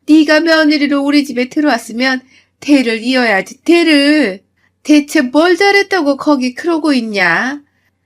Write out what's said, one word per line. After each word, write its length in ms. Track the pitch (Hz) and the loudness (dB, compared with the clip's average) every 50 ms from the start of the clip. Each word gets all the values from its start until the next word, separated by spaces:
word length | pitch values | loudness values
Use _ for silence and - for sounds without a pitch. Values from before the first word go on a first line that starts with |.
| _ - | _ 2
네가 320 | 294 320 311 294 311 311 | 4 4 4 4 2 2
며느리로 640 | 330 330 320 311 311 302 302 302 285 277 285 285 277 | 2 2 2 2 2 2 0 0 0 -2 -2 -2 -2
우리 220 | 277 285 294 285 | 0 0 0 -2
집에 240 | 285 254 233 247 247 | -2 -4 -6 -6 -4
들어왔으면 760 | - 311 294 294 254 233 233 - 220 226 254 262 262 254 254 _ _ _ _ _ _ _ | -4 -2 -2 0 -2 -2 -4 -8 -6 -4 -2 -2 -2 -4 -6 _ _ _ _ _ _ _
대를 420 | - - 294 277 254 233 226 226 214 | -2 2 2 2 2 0 -4 -4 -2
이어야지, 600 | 240 262 254 247 233 208 190 190 - - - _ | -2 -2 0 0 0 0 -2 -2 -6 -10 -6 _
대를. 800 | - 330 339 339 320 311 285 277 285 302 311 285 208 185 196 - _ _ _ _ _ _ _ - | 2 2 2 4 2 2 2 2 2 2 2 0 -2 -4 -8 -14 _ _ _ _ _ _ _ -2
대체 380 | - 302 294 285 294 - 320 | 2 2 2 2 0 0 -2
뭘 360 | 277 247 254 294 320 359 359 | -2 0 0 0 2 2 2
잘했다고 600 | 339 403 403 392 403 403 392 - 370 311 285 277 | 2 2 2 2 2 0 0 -2 -2 -2 -2 -2
거기 380 | 269 - 302 294 262 247 254 247 | -2 -2 -2 0 0 -2 -4 -6
그러고 380 | - - 330 339 320 294 320 285 | -6 -6 -4 -4 -2 -2 -2 -2
있냐? 680 | 254 226 226 208 196 185 175 165 226 233 254 285 294 - _ _ _ _ _ _ _ _ | -2 -2 -4 -4 -2 0 0 0 -2 -2 -4 -8 -10 -14 _ _ _ _ _ _ _ _